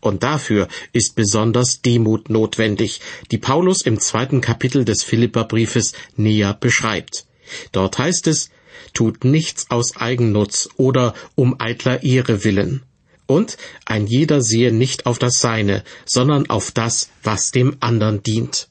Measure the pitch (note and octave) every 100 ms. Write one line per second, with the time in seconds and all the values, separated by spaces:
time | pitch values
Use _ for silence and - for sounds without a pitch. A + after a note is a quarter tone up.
0 | A2+ G2 B2 D3 - G#2 F#2 - - B2
1 | G#2+ - G#2 G#2+ A2 A2+ B2+ - B2+ A#2+
2 | A2 A2 - A2 G#2+ - A2 G#2 A#2 -
3 | - - - A2 - D#3 F3+ F#3 - G#2+
4 | - A2 C3 C3+ - - B2+ C#3 A2+ G#2
5 | - A2+ A#2 - A2+ A2+ A2 B2 - -
6 | - - G#2+ G#2+ G2+ G#2 B2 A2+ A2+ G2
7 | - - - _ - - - F#2+ F#2+ -
8 | C#3 F#3 - D#3 - _ _ - - -
9 | A2+ A2 B2+ D3+ D#3+ - - A#2+ A#2+ -
10 | A#2 B2 A#2 G#2 G#2 - - - C3+ C3
11 | A#2+ - - - B2+ B2+ A2+ A#2+ - B2+
12 | C#3 B2+ B2+ G#2+ A2 G2 G2+ C3+ - _
13 | _ _ - C#3 A3 - - - - A2
14 | G#2 A#2+ D3+ D3 A2+ A2+ B2 A2+ B2+ -
15 | - A#2+ B2 - A#2+ A2+ G2+ G2+ - -
16 | - B2+ C3 D3 - A2 - - A2+ -
17 | - _ - G#2+ - B2+ B2+ C3 A#2+ A#2
18 | G#2+ G#2 - A2 B2 - -